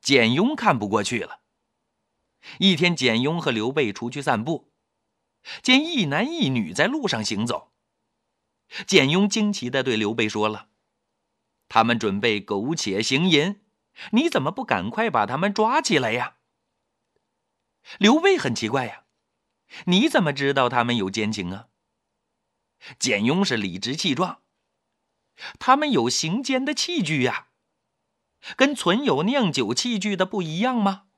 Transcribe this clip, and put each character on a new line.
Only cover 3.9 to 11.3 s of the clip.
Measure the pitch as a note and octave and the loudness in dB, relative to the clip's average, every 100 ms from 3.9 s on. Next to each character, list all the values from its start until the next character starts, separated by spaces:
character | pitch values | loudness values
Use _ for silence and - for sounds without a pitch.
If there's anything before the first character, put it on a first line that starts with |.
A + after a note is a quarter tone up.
出 | G2 A#2+ | -4 -8
去 | C#3+ | -6
散 | C#3 A#2 | -2 -2
步， | A#2+ D3 _ _ _ _ _ _ _ _ - - | -2 -6 _ _ _ _ _ _ _ _ -20 -8
见 | - C4 | 2 2
一 | D#4+ D#4+ E3 | 2 -2 0
男 | C#3+ B3 | 0 -2
一 | E4+ F3 | -2 0
女 | B2+ F2+ | 0 -2
在 | F#2+ E3+ | -2 -2
路 | D4+ B3 | 0 -4
上 | A#2 G#2+ | -4 -4
行 | G2+ A#2 | -4 -4
走。 | A#2 - _ _ _ _ _ _ _ _ _ _ - - | -6 -8 _ _ _ _ _ _ _ _ _ _ -18 2
简 | F#3 C3+ | 4 4
雍 | E3+ G3+ | 2 2
惊 | A3 G#3 | 0 -2
奇 | G3+ B2 | -2 -4
地 | C3+ | -2
对 | C3 A2 | 0 0
刘 | G#2 | 0
备 | A2+ G#2+ | 0 -2
说 | G#2+ G#2+ | 0 -2
了 | G#2+ - _ _ _ _ _ _ | -4 -14 _ _ _ _ _ _